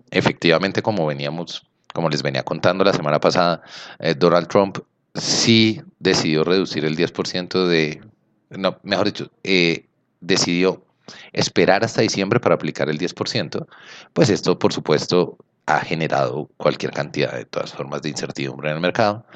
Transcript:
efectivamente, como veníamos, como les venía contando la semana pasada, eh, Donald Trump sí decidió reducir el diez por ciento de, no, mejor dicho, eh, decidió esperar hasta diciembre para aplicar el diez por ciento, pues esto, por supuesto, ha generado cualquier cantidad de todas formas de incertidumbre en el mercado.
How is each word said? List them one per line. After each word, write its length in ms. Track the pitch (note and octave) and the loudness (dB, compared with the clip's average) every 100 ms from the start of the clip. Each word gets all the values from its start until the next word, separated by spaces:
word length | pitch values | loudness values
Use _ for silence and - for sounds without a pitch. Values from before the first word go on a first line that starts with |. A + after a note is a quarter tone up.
| _ | _
efectivamente, 720 | F#2 F2 - E2+ D#2+ F#2+ F#2 | 0 0 2 2 4 2 -2
como 240 | - G#2 D#2 | -2 -2 -2
veníamos, 580 | C#2+ C#2+ D#2+ E2+ - - _ _ | -4 -6 -6 -10 -12 -18 _ _
como 160 | - E2 | -4 -2
les 140 | D2+ | -2
venía 220 | C#2 C2+ | -2 -4
contando 400 | - - F2+ F#2 | -4 0 0 2
la 100 | F#2+ | 2
semana 260 | F#2+ D#2 D2+ | 2 0 2
pasada, 440 | F2+ E2+ F2 E2 - - - - | 2 2 2 0 -6 -18 -18 -6
eh, 160 | - | -4
Donald 340 | D#2 F2 F2 E2+ | 2 4 4 4
Trump 300 | G#2 G2 F#2+ - _ _ - | 2 2 -2 -14 _ _ -8
sí 680 | - - - A2+ A2 A2 - _ | -4 0 4 6 4 2 -8 _
decidió 460 | F2 F2 E2 D#2 | 0 2 2 0
reducir 420 | D#2+ F#2+ F2 D#2+ D2+ | 2 2 0 -2 -2
el 100 | D#2 | 0
diez 160 | E2+ | -2
por 140 | - F#2 | -2 -6
ciento 420 | F#2 F2+ F#2 F2+ | -6 -4 0 2
de, 320 | E2+ D2+ - - _ _ _ _ | 2 0 -4 -16 _ _ _ _
no, 260 | F#2+ F#2+ F2+ | -4 -4 -4
mejor 240 | - G2 G2+ | -4 -2 0
dicho, 240 | - C#2+ _ | -4 -10 _
eh, 440 | - F#2+ F2 D#2+ - _ _ _ | 0 2 4 0 -6 _ _ _
decidió 640 | E2+ F#2+ - F2 F#2 - _ _ - - - | -2 0 2 2 0 0 _ _ -20 -20 -10
esperar 500 | - - - F2 F#2+ | -4 -2 2 4 4
hasta 200 | A2+ - | 2 0
diciembre 360 | A2 - G2 A2 | 0 0 0 2
para 140 | - | 2
aplicar 380 | E2+ D#2 D#2 C#2+ | 2 0 -4 -4
el 80 | D2+ | -2
diez 160 | E2+ - | -4 -4
por 120 | - | -6
ciento, 400 | - F#2 - - - - - - | -4 -6 -8 -10 -16 -20 -20 -8
pues 160 | - - | 2 4
esto, 300 | F2 - F2 | 4 2 2
por 120 | G2+ | 2
supuesto, 640 | - - D2+ - F2+ E2+ - _ _ - | 0 0 0 2 2 2 -4 _ _ 0
ha 120 | D#2 | 0
generado 680 | - D#2+ D#2 C2+ C2+ C2 - _ | 0 -2 0 0 0 -2 -8 _
cualquier 340 | D2+ D2 C#2+ | -2 -2 -4
cantidad 420 | - C#2+ D2 C2+ | -6 -6 -2 -2
de 120 | B1+ - | -4 -8
todas 260 | - - | -8 -8
formas 300 | - C#2 D2 | -10 -10 -8
de 80 | D2 | -8
incertidumbre 600 | C#2+ - - C#2 C2 D2 | -8 -8 -6 -8 -6 -6
en 60 | D2+ | -2
el 60 | |
mercado. 440 | F2 - A2 G#2 - | 0 2 0 0 -8